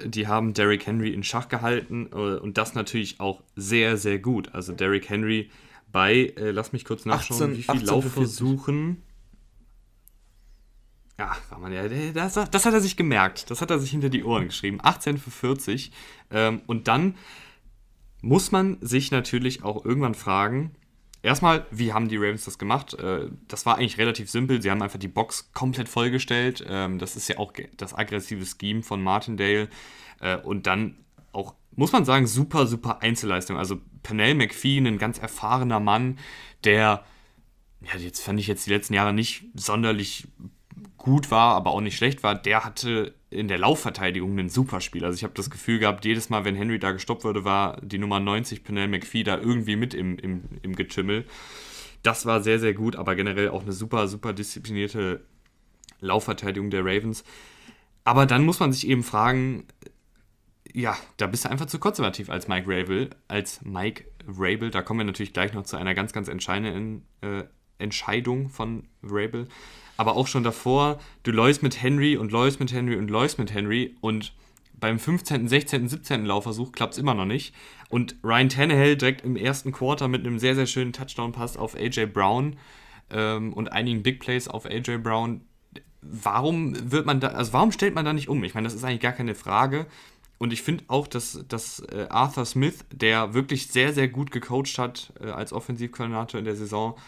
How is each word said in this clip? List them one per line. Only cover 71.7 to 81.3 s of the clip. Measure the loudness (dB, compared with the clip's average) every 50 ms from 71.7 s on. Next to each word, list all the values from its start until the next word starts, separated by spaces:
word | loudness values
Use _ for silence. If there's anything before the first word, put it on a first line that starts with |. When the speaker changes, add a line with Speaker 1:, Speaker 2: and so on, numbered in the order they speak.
| 0 0
Speaker 1:
Henry | 2 2 4 4 4 4 2
und | 2 0 0
läufst | 2 4 4 4 2 0
mit | -2 -2
Henry | -2 -2 0 0 0
und | 0 0 0
läufst | 2 4 4 2 2
mit | -2 -4 -2 -2
Henry | -2 0 0 0 0 0 -2 -6 -6
und | -4 -2 -2 -2 -4 -8 -14 -18 -20 _ _ _ _ _ -8
beim | -4 -2 0 0
fünfzehnten, | 0 0 0 0 0 0 0 -2 0 2
sechzehnten, | 4 2 2 2 2 0 0 0 -2
siebzehnten | -4 -6 -4 -2 -2 0 0
Laufversuch | 2 0 0 0 -2 -4 -6 -6 -6
klappt's | -4 -4 -4 -4 -2
immer | -2 0 0 2
noch | 2 0
nicht. | 0 0 -2 -4 -6 -14 -20 -20 -20 -20 -20 -10 -4
Und | -2 -2 -2 -2 -4 -6 0
Ryan | 2 4 6 4 4
Tannehill | 4 2 2 4 6 6 6 6 6
direkt | 4 2 0 0 0 -2
im | -4 -2
ersten | -2 0 -2 -2 -2 -4 -6
Quarter | -6 -2 -2 0 0 0 0
mit | 0 0 0 -2
einem | -2 -2 0
sehr, | 2 2 2
sehr | 2 2
schönen | 0 0 -2 -2 -4 -4
Touchdown-Pass | -8 -10 -10 -8 -6 -6 -6